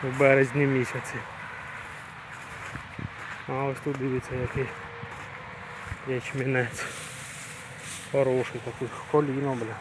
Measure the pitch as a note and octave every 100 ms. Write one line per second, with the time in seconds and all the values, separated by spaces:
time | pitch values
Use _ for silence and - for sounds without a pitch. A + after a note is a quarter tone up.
0 | C3+ C3 C#3 C3+ C3+ C#3 C#3+ C3 B2 B2+
1 | - - - - - - - - - -
2 | - - - - - - - - - -
3 | - - - - - C3 C#3 C3 - C3+
4 | C3+ B2+ - B2+ B2 - C3 - - -
5 | - - - - - - - - - -
6 | - B2+ - C#3 C3 C3 A#2 B2 - -
7 | - - - - - - - - - -
8 | - C#3 C3+ B2+ B2 B2 A#2 A2+ A#2+ -
9 | - D3+ D3 C3+ C#3 B2+ A2 G#2+